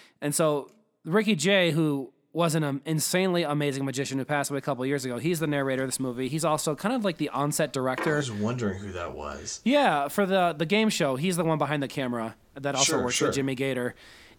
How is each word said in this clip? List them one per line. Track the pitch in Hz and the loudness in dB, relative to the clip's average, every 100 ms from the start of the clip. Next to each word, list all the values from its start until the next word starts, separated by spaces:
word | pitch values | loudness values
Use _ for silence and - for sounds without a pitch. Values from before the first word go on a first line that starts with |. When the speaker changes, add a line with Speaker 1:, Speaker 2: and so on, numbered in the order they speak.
| - - | -20 -8
Speaker 1:
And | 147 | -4
so | 147 160 147 127 _ _ _ | 2 2 2 -4 _ _ _
Ricky | 160 202 214 180 | -2 2 2 2
Jay, | 175 196 170 | 4 4 4
who | 156 156 139 127 _ _ | 4 2 0 -4 _ _
was | 160 170 | 0 2
an, | 160 | 2
um, | 147 139 156 | 0 -2 -2
insanely | 160 - 180 190 175 | -2 0 2 2 2
amazing | 156 147 147 135 | 2 0 0 0
magician | 135 127 127 135 | -2 -4 -4 -4
who | |
passed | 131 147 139 | -2 -2 -2
away | 139 | -4
a | |
couple | 147 127 | -4 -2
of | 131 | -2
years | 143 | -2
ago, | 127 120 | -2 -2
he's | 147 170 | -2 0
the | 151 | 0
narrator | 143 135 131 | 0 0 0
of | 131 | -2
this | - | -2
movie. | 131 120 127 | -4 -2 -2
He's | 156 | 0
also | 160 151 160 | 0 0 0
kind | 147 202 | -2 -2
of, | 254 | 0
like, | 202 160 | -2 -2
the | 151 | -4
on-set | 127 147 147 156 | -2 0 0 0
director. | 139 131 127 - | 0 -2 0 0
Speaker 2:
I | 147 | 0
was | 131 | -2
wondering | 104 107 127 104 92 | -2 -2 -2 -2 -4
who | 101 | -8
that | 90 85 | -8 -8
was. | 73 73 69 - - | -8 -10 -10 -10 -4
Speaker 1:
Yeah, | 220 285 240 147 143 | 2 4 4 2 0
for | - | 0
the, | 190 190 175 151 | 2 4 2 0
the | 160 | 0
game | 208 220 | 2 2
show. | - 147 131 | 2 0 2
He's | 180 175 | 0 2
the | |
one | 165 156 | 2 2
behind | 143 147 | 2 0
the | 131 | -2
camera | 147 127 120 113 - _ | -2 -2 -2 -4 -8 _
that | 143 139 | -8 -2
also | 131 143 | 0 2
Speaker 2:
Sure, | 135 | 2
Speaker 1:
works | 123 123 | 0 0
Speaker 2:
sure. | - | 0
Speaker 1:
with | 139 | 0
Jimmy | 135 | 0
Gator. | 131 135 123 123 - - - - | 0 -2 -2 -4 -6 -20 -20 -20